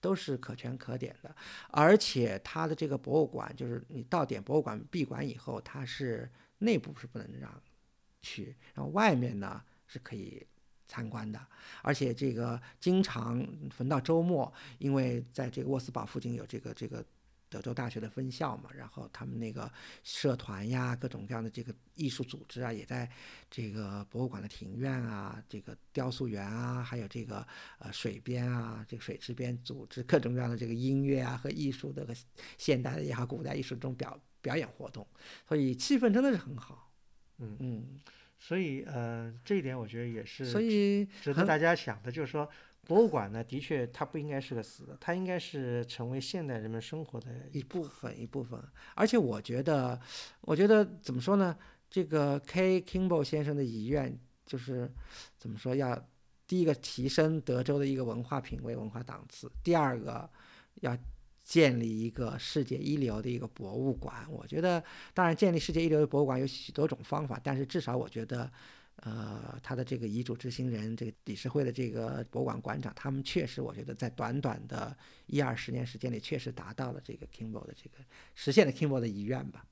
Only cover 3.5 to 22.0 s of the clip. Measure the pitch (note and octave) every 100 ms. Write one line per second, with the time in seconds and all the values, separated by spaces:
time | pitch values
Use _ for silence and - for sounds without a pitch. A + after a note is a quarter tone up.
3.5 | - B2+ A#2+ - D3 B2 F3 C#3+ A2+ G2+
4.5 | D3 C3 G#2+ G#2+ F3+ C#3 B2+ C#3 A#2 -
5.5 | A2 - C#3 B2+ - C3+ A2+ A#2+ - -
6.5 | _ G#3+ F#3 - C#3+ B2+ - - B2+ C3+
7.5 | - _ _ _ _ _ _ - - F#2
8.5 | C3 - - C#3 E3 A3 C3+ B2 G#2 G2
9.5 | G#2 - _ _ - - G#2+ F#2+ - -
10.5 | _ _ _ _ - A2+ A2+ G#2+ G#2 C3
11.5 | - - - - C#3 C3 A#2+ C3+ A#2 A#2+
12.5 | A#2+ - - - F#3 F#3+ - A#2 A#2+ -
13.5 | - C#3+ - B2+ C#3+ B2+ E3 E3+ E3+ B2+
14.5 | - - - C#3 C#3 B2+ A#2+ B2 - B2+
15.5 | B2+ C3 C3+ C3 B2 - C3+ A#2+ A#2+ G#2+
16.5 | A2+ A2+ A2 A2+ A#2 A2+ _ _ _ _
17.5 | G#2+ B2+ A#2+ B2 A#2 A2 - C3 B2 D3
18.5 | A2+ - C#3 A2+ - A2+ - B2+ A#2+ A2+
19.5 | A#2+ A#2 - - - - - D3 A#2+ -
20.5 | G2 G#2 B2+ B2+ B2 B2+ A2+ G#2 A#2 A2+
21.5 | A2+ A#2 A2 _ -